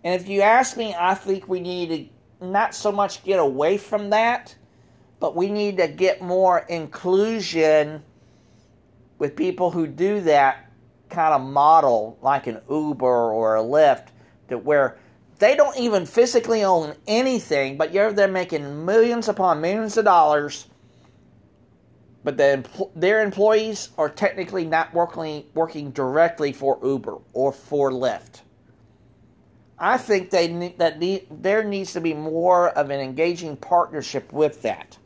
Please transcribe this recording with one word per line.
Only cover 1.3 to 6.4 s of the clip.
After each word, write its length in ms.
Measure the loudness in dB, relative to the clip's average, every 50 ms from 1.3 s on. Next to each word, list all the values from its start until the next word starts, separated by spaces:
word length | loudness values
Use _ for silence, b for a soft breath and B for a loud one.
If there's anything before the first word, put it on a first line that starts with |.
| -6 -6 -4
we 120 | -6 -6 -6
need 300 | -6 -8 -6 -6 -6 -6
to 560 | -6 -8 -8 -14 -20 _ _ _ _ _ -12
not 280 | -4 -2 -2 -2 -2 -6
so 180 | -4 -4 -4
much 320 | 0 0 -2 -2 -4 -10 _
get 160 | 0 2 2
away 380 | 2 0 0 0 0 0 0
from 340 | -2 -4 -4 -6 -6 -2 0
that, 440 | 0 0 2 0 -2 -4 -8 -14 -20 _ b b b b b b b b b b b _
but 160 | -6 -4 -2
we 140 | -2 -2 -2
need 280 | -2 -2 -2 -2 0
to 100 | 0 -2
get 340 | -2 0 0 0 0 0 0
more 380 | -4 -2 0 2